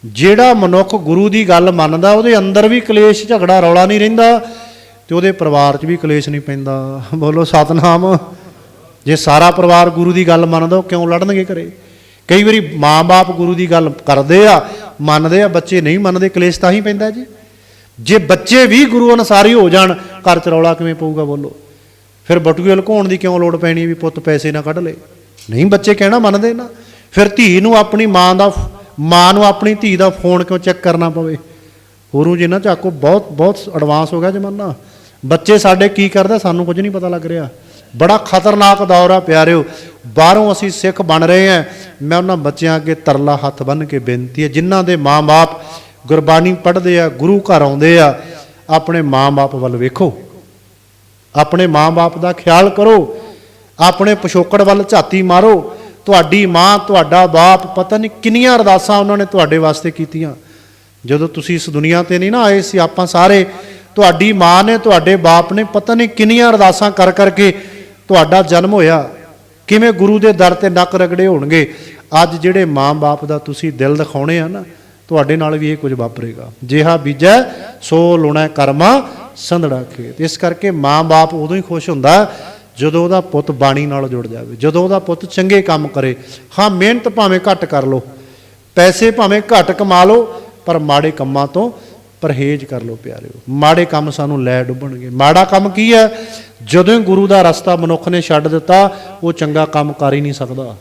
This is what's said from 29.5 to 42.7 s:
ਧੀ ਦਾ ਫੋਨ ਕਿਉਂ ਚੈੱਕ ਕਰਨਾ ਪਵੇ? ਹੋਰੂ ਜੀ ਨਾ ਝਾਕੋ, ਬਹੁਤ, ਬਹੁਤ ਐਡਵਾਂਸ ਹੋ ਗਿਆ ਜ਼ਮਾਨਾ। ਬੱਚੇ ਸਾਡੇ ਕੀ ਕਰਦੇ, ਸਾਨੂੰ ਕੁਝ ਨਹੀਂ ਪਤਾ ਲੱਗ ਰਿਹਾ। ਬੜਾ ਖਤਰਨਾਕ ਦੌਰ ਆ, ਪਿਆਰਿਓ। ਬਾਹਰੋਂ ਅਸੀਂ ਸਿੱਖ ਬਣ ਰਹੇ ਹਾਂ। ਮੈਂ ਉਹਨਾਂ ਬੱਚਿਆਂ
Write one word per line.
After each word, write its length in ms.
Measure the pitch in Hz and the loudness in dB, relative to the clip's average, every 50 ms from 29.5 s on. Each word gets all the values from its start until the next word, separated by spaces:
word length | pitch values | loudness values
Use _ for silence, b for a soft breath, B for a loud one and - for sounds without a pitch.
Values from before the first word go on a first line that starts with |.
| 196 202 - 208 214 | 2 2 0 -2 -2
ਧੀ 240 | 208 220 220 190 175 | -2 -2 -2 0 2
ਦਾ 120 | 190 190 | 0 0
ਫੋਨ 340 | 185 190 - 180 180 180 180 | 0 -2 -2 0 0 0 0
ਕਿਉਂ 160 | 175 185 180 | -2 -6 -4
ਚੈੱਕ 200 | 180 185 180 - | -2 -4 -4 -2
ਕਰਨਾ 300 | - 185 170 165 175 170 | -2 -2 -2 0 -2 -4
ਪਵੇ? 280 | 160 165 165 160 160 147 - b b b b b b b b b b b b _ - | -4 -6 -6 -6 -8 -10 -12 b b b b b b b b b b b b _ -2
ਹੋਰੂ 220 | 139 151 165 175 175 | -2 0 0 0 0
ਜੀ 100 | 175 170 | 0 -2
ਨਾ 120 | 180 196 | -2 -2
ਝਾਕੋ, 320 | 190 208 180 170 - 190 | -2 -2 -4 -2 -4 -8
ਬਹੁਤ, 400 | 170 147 131 143 175 208 202 - | -6 -2 0 2 2 2 0 -4
ਬਹੁਤ 260 | 156 139 156 185 202 202 - 202 180 | -4 -2 0 0 0 -2 -10 -10 -6
ਐਡਵਾਂਸ 380 | 160 151 147 147 151 160 151 170 | -4 -2 -2 0 -2 -2 -4 -4
ਹੋ 80 | 170 | -4
ਗਿਆ 100 | 165 185 | -4 -4
ਜ਼ਮਾਨਾ। 420 | 190 202 196 196 196 202 208 190 139 - b b b b b b b b - | -4 -4 -8 -8 -8 -10 -10 -10 -10 -12 b b b b b b b b -4
ਬੱਚੇ 320 | 131 160 165 - - 208 208 | -2 -2 -2 2 2 2 2
ਸਾਡੇ 320 | 208 202 185 185 196 208 | 4 2 2 2 2 0
ਕੀ 200 | 202 202 196 196 | 0 0 -2 0
ਕਰਦੇ, 300 | 185 196 190 190 220 220 | 0 0 0 0 0 -2
ਸਾਨੂੰ 260 | 190 190 170 175 180 | -2 -2 -2 -2 -2
ਕੁਝ 140 | 170 175 175 | -4 -4 -4
ਨਹੀਂ 120 | 196 202 | -4 -6
ਪਤਾ 160 | 196 196 180 180 | -6 -6 -6 -6
ਲੱਗ 180 | 180 175 160 | -8 -6 -8
ਰਿਹਾ। 240 | 165 165 170 156 131 - b b b b b b b - 117 | -8 -8 -8 -8 -10 -14 b b b b b b b -4 -2
ਬੜਾ 200 | 156 175 208 214 | 2 2 2 0
ਖਤਰਨਾਕ 680 | 214 - - 185 175 214 208 208 202 202 196 196 202 | 0 0 -2 0 2 2 2 4 4 4 4 2 2
ਦੌਰ 280 | 180 185 175 180 180 | 2 4 4 4 4
ਆ, 80 | 185 190 | 2 0
ਪਿਆਰਿਓ। 460 | 180 180 160 160 160 160 170 165 143 B B B B B B B _ 123 | 0 0 2 2 2 4 2 0 -2 B B B B B B B _ -8
ਬਾਹਰੋਂ 440 | 107 156 156 165 190 208 214 208 | 0 2 4 4 4 4 2 0
ਅਸੀਂ 180 | 196 - - 196 | -2 -2 -4 -8
ਸਿੱਖ 320 | 180 - - 190 185 - | -8 -4 -4 -4 -4 -4
ਬਣ 220 | 202 160 156 160 165 | -2 -2 0 0 2
ਰਹੇ 260 | 165 180 185 190 190 | 2 2 4 4 4
ਹਾਂ। 140 | 190 175 151 B B B B B B B | 2 0 -2 B B B B B B B
ਮੈਂ 160 | 139 147 165 175 | -6 -2 -2 -2
ਉਹਨਾਂ 200 | 180 185 185 170 | 0 -2 -4 -4
ਬੱਚਿਆਂ 380 | 151 160 - - 165 165 | -4 -6 -6 -4 -2 -2